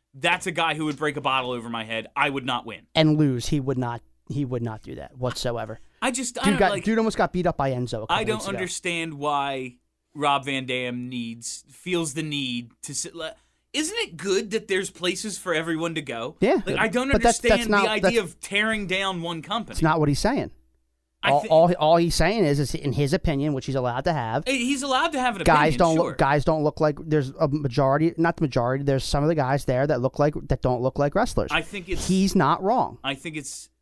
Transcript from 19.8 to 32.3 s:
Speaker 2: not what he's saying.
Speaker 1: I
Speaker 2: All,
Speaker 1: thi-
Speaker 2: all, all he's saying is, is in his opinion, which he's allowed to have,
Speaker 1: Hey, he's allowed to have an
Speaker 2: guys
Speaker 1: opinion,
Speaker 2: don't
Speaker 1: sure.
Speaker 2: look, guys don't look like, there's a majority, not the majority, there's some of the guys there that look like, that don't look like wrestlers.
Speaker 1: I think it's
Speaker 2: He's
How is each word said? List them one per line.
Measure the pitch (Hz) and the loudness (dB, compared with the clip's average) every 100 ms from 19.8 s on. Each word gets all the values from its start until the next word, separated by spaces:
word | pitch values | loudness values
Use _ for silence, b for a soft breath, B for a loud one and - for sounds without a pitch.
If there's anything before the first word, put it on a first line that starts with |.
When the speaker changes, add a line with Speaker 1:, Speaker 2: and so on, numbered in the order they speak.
Speaker 2:
not | 156 160 | 2 4
what | 147 | 2
he's | 143 | 2
saying. | 208 208 - - _ _ _ _ _ _ | 0 0 -4 -10 _ _ _ _ _ _
Speaker 1:
I | 139 | 2
Speaker 2:
All, | 143 | 2
Speaker 1:
thi- | 214 | 4
Speaker 2:
all, | 160 175 - | 6 6 4
all | 151 170 | 4 4
he's | 170 | 4
saying | - 170 226 | 2 2 2
is, | 156 143 | 2 2
is | 135 | 0
in | - 143 | -2 -2
his | 117 139 | 0 0
opinion, | 185 - 139 151 | 0 0 0 -2
which | 131 | -2
he's | 139 | -4
allowed | 131 123 123 | -2 -2 -2
to | 175 | -2
have, | 151 113 127 220 | -2 -2 -2 -2
Speaker 1:
Hey, | 269 | -2
he's | 247 269 | 0 -2
allowed | 277 262 330 | 0 0 0
to | 285 | 0
have | 247 202 | -2 0
an | |
Speaker 2:
guys | 165 151 156 | 4 4 4
Speaker 1:
opinion, | 131 | 4
Speaker 2:
don't | 170 160 | 4 4
Speaker 1:
sure. | 123 | 0
Speaker 2:
look, | - | 0
guys | 139 147 | 2 4
don't | 165 156 | 2 2
look | 147 - | 0 2
like, | 151 143 | 0 0
there's | 160 151 131 | 0 0 0
a | - 151 | -2 0
majority, | 151 139 131 135 147 165 160 | 0 0 2 2 4 2 2
not | 165 - | 0 2
the | |
majority, | 147 127 120 135 | 0 2 0 0
there's | 139 131 | 0 0
some | - 143 | 0 0
of | 151 | 2
the | |
guys | 156 127 139 | 2 2 0
there | - 127 143 | 0 0 2
that | 127 | 2
look | 127 - | 0 2
like, | 151 - - | 2 2 -2
that | 147 | 0
don't | 127 123 | 2 0
look | 127 - | 0 0
like | 143 | 0
wrestlers. | 196 240 - 76 | 2 2 0 0
Speaker 1:
I | 156 | 0
think | - 202 175 | -2 -8 -6
it's | 156 - | -4 2
Speaker 2:
He's | 190 190 | 2 4